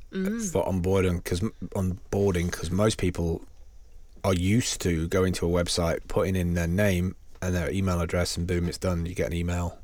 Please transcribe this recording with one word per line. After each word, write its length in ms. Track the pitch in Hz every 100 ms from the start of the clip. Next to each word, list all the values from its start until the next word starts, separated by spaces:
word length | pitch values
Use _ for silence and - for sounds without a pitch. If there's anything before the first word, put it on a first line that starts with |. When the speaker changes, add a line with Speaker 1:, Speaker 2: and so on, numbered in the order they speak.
| -
Speaker 1:
Mm-hmm. 300 | 190 190 233
Speaker 2:
for 240 | 202 98 -
onboarding, 560 | 92 90 98 92 87
'cause 220 | - 87
m-, 80 | 110 - 90 101
onboarding, 760 | 92 87 - 101 101 87 87
'cause 220 | - 82
most 260 | 92 110 -
people 440 | 92 87 85 82 - - - - - - - -
are 100 | 101
used 460 | 92 92 113 - -
to 240 | 92 82 82
going 240 | 95 92
to 120 | 90 87
a 40 | 87
website, 360 | 85 - 82 73 -
putting 260 | - 95
in 200 | 95 87
their 120 | 87 85
name 520 | 92 104 90 90 - - -
and 120 | 92
their 160 | 90 76
email 300 | 98 95 87
address, 380 | 82 87 85 -
and 100 | 87
boom, 220 | 87 85
it's 80 | -
done. 280 | 92 85 85
You 80 |
get 140 | 95 -
an 60 |
email, 440 | 85 85 87 85 -